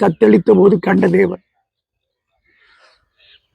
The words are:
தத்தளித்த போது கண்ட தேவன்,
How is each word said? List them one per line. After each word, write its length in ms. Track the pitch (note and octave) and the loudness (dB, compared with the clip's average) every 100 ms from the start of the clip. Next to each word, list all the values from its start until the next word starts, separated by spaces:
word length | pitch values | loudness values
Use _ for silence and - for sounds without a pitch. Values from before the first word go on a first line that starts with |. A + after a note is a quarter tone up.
தத்தளித்த 520 | G3 D#3+ G#3+ G#3+ G3+ G3 | -4 0 0 2 2 2
போது 240 | G3 F3+ | 2 0
கண்ட 280 | F#3+ F#3+ F#3+ | -2 -2 -2
தேவன், 360 | F#3 F#3 F#3 _ _ _ _ _ _ _ _ _ _ _ _ _ _ _ _ _ _ _ _ _ | -2 -2 -6 _ _ _ _ _ _ _ _ _ _ _ _ _ _ _ _ _ _ _ _ _